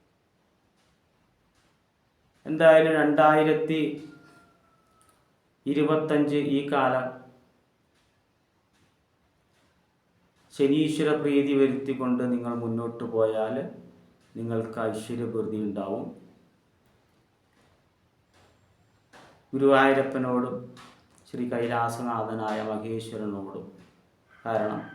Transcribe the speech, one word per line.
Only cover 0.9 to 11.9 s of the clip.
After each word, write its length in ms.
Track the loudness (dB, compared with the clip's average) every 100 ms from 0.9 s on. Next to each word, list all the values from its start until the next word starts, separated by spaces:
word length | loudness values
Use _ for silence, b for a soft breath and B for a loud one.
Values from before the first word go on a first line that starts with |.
| _ _ _ _ _ _ _ _ _ _ _ _ _ _ _ -6
എന്തായാലും 440 | 4 8 8 8 4
രണ്ടായിരത്തി 800 | 4 6 6 6 4 2 0 -2 -2 -6 -14 -20 -20 -20 _ _ _ _ _ _ _ _ _ _ _ _ -4
ഇരുപത്തഞ്ച് 680 | 0 2 2 2 0 2 0 0 -2
ഈ 20 | 0
കാലം 320 | 0 0 0 -4 -10 -20 -20 _ _ _ _ _ _ _ _ _ _ _ _ _ _ _ _ _ _ _ _ _ _ _ _ _ _ _ _ _ _ _ 0
ശനീശ്വര 520 | 2 2 0 0 0 0
പ്രീതി 320 | 2 2 2 2
വരുത്തിക്കൊണ്ട് 640 | 2 0 -6